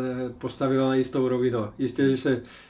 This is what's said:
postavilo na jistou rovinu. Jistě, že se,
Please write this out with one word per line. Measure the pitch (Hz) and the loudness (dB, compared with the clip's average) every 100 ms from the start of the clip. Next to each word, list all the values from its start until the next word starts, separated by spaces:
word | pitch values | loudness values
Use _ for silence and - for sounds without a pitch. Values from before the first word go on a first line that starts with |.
| 127 127 123 123 | -4 -4 -6 -8
postavilo | 127 - 135 135 131 | -8 -2 0 2 2
na | 131 | 2
jistou | 127 143 131 | 0 0 0
rovinu. | 123 127 117 104 - | 2 2 0 -2 -4
Jistě, | 131 - 139 | -4 2 2
že | 131 | 2
se, | 147 123 - - - | 0 -2 -4 -18 -20